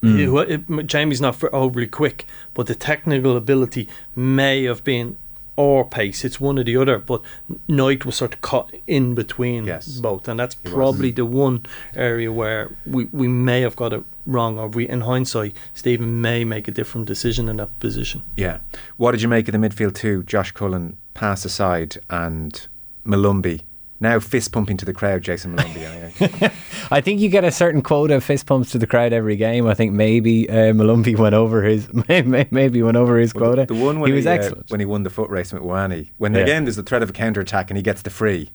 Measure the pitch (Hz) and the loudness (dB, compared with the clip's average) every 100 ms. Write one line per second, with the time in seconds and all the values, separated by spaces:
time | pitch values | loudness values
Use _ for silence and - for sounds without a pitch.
0 | 113 110 143 135 - 151 - 156 151 156 | 4 4 4 2 0 -2 -4 -6 -4 -2
1 | 151 135 139 127 160 135 131 123 120 - | 0 0 -2 -2 -4 0 0 -2 -6 -2
2 | 147 - - - - - 120 120 - 147 | -2 -2 -20 -20 -14 -8 -6 -4 -2 -2
3 | - 139 131 123 110 135 127 - 107 - | 0 0 2 0 2 0 2 -4 -10 -14
4 | - - 127 135 135 135 127 117 - 123 | -16 -4 0 2 2 2 0 -2 -2 -2
5 | 120 - - - - - 143 139 127 - | -4 -10 -20 -20 -14 0 4 4 2 -2
6 | 104 95 127 - 135 139 120 120 135 117 | -4 -2 -8 -4 -2 0 0 2 2 2
7 | - 120 - - _ - - 147 135 135 | 0 -6 -6 -20 _ -16 -2 2 2 2
8 | 131 - 123 - - 127 - - - 151 | -2 -4 -6 -6 -2 -2 -2 -16 -4 0
9 | 127 120 110 - 123 120 107 82 - 131 | 0 -2 -4 -4 -4 -4 -6 -8 -10 -8
10 | 117 95 - 117 123 - 90 110 131 131 | -6 -6 -8 -6 -6 -8 -6 0 0 2
11 | 131 120 120 127 139 123 - - - - | -2 -2 -2 2 2 0 -6 -20 -16 -4
12 | 123 117 113 113 110 110 - - - 131 | -2 -2 -4 -4 -4 -4 -6 -12 -6 -4
13 | 120 147 123 123 127 123 123 - 117 117 | -4 -2 -2 0 2 2 0 -2 -4 -4
14 | - - - 127 117 110 110 110 127 123 | -10 -16 -4 -2 0 -2 -6 -4 -4 -4
15 | 117 127 127 117 104 - - - 127 120 | -2 -2 0 -2 -4 -8 -20 -6 -2 0
16 | 117 117 117 120 117 110 110 - 107 120 | 0 -2 -2 -2 -2 -6 -8 -8 -8 -8
17 | 110 - 120 117 113 110 104 - 113 110 | -8 -4 -2 -2 -2 -4 -8 -8 -6 -6
18 | 117 - - - 92 80 - - - - | -8 -10 -12 -6 -6 -6 -14 -20 -20 0
19 | 120 120 117 117 110 107 107 104 107 95 | 2 2 2 2 2 0 0 0 -4 -2
20 | 110 98 87 107 95 - 101 92 85 - | -2 -2 -2 -2 -2 -4 -4 -4 -6 -12
21 | _ - 107 98 95 - 98 87 80 - | _ -6 -4 -2 -4 -2 0 0 -4 -10
22 | - 87 85 80 78 - - - _ _ | -8 -6 -4 -6 -8 -12 -18 -20 _ _
23 | - 101 101 98 92 82 - _ _ _ | -2 2 4 2 0 -4 -10 _ _ _
24 | 107 117 110 131 - 120 104 95 - 92 | 0 0 0 -4 -2 -4 -2 -4 -6 -4
25 | 101 95 85 87 90 87 - 82 80 85 | -2 -2 -4 -6 -6 -4 -4 -4 -14 -14
26 | 85 - 190 - - - - - - 139 | -16 -2 -2 2 -2 -2 -14 -12 0 0
27 | 139 202 208 196 180 - 175 156 127 147 | 2 2 4 4 4 4 2 2 2 2
28 | 151 139 - 143 - 135 123 127 113 120 | 4 2 2 -2 2 0 2 0 2 4
29 | 120 117 107 104 110 120 117 104 113 101 | 4 2 0 2 2 2 2 2 2 4
30 | 110 117 113 113 117 110 110 110 107 117 | 4 4 4 4 4 4 6 6 6 6
31 | 110 110 110 104 113 110 101 107 104 113 | 4 4 6 6 4 4 4 2 0 -4
32 | 107 175 127 127 139 127 135 120 113 117 | 2 2 4 2 2 4 4 4 4 4
33 | 123 117 117 107 117 127 131 113 131 156 | 6 6 4 2 2 2 0 0 0 2
34 | 143 139 165 175 101 - - 107 101 104 | 2 2 2 0 0 -4 -8 -4 -2 -2
35 | 95 - 110 95 90 95 87 92 98 87 | -4 -4 -4 -4 -6 -8 -6 -2 -2 -4
36 | 78 _ 104 104 107 156 143 107 98 123 | -10 _ 0 2 2 2 0 -4 -2 0
37 | 110 95 113 101 95 101 92 98 95 98 | 0 -2 -2 -2 -2 -4 -2 -2 -2 -4
38 | - - 110 92 73 | -6 -2 -2 0 -6